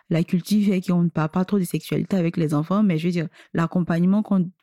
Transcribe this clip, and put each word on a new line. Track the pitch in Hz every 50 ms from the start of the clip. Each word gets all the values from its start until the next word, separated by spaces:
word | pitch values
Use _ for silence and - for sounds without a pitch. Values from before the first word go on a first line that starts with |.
| _ -
la | 170 160 175
culture | - - 180 160 - 202 214 202
fait | 202 196 185 180
qu'on | - 180 175 170
ne | 170
parle | - 165 156 156
pas | - 180 185
trop | - - 202
de | 175
sexualité | - - 160 - - 151 147 165 - -
avec | 185 170 165 170
les | 175 170 147 151
enfants, | 147 156 - 185 208 214
mais | 196 170
je | 156 160 180
veux | 175
dire, | 175 156 170 - - - _ -
l'accompagnement | 151 165 160 - 180 170 165 175 165 175 185 196 214 208
qu'on, | - 202 190 180 180 - _